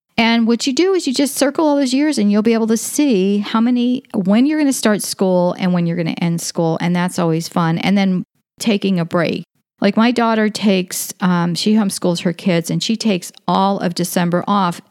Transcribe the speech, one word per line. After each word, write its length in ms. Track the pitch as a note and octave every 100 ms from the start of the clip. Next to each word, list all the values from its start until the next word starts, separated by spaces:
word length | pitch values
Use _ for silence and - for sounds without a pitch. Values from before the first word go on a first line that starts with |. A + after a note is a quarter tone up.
| _ -
And 300 | A3+ A#3 A3+
what 200 | A#3 -
you 60 |
do 200 | C4 F4+
is 140 | F#4+ D#4
you 60 |
just 220 | B3+ C#4+ -
circle 300 | C#4 C#4+ D#4
all 100 | C#4+
those 180 | C4+
years 240 | C4 D4+ C#4
and 140 | G#3
you'll 120 | G#3
be 100 | G#3+
able 140 | A3+ A3
to 100 | A3+
see 640 | - - D4 G#3 F#3+ G3+
how 200 | G3+ A3+
many, 440 | A#3 B3 A#3+ B3 -
when 320 | A3 F#3 G#3 C4+
you're 140 | D#4
gonna 140 | D4
start 280 | B3+ A3+ G#3
school 520 | - - F#3+ F3+ F3+ -
and 160 | F#3
when 140 | F3+ E3+
you're 100 | E3+
gonna 140 | E3 -
end 220 | E3+ E3+
school. 360 | - - E3 D#3+
And 160 | F3 F3
that's 220 | F3+ F3+
always 300 | E3+ D#3+ E3
fun. 300 | - E3 E3
And 180 | - G3+
then 260 | F#3+ F#3 - _ _ _
taking 400 | - G3+ F#3+ F#3
a 60 | E3+
break. 380 | F3+ D#3+ - F3 _ _ _
Like, 180 | G3+ G3+
my 140 | A#3+
daughter 360 | A#3+ A#3 A3 G#3+
takes, 640 | G#3 G#3 F#3+ F3+ - - -
um, 340 | F3+ F3 F3 E3
she 180 | G#3
homeschools 480 | G#3+ G3 - F3+ E3+
her 120 | F3+
kids 360 | E3 - E3+ E3
and 140 | E3
she 120 | - A3
takes 360 | A3+ F#3 - - -
all 320 | F#3 G3 G3+
of 160 | F3+ F3
December 480 | F3 - F3 F3 -
off. 320 | G3+ F#3 E3+ -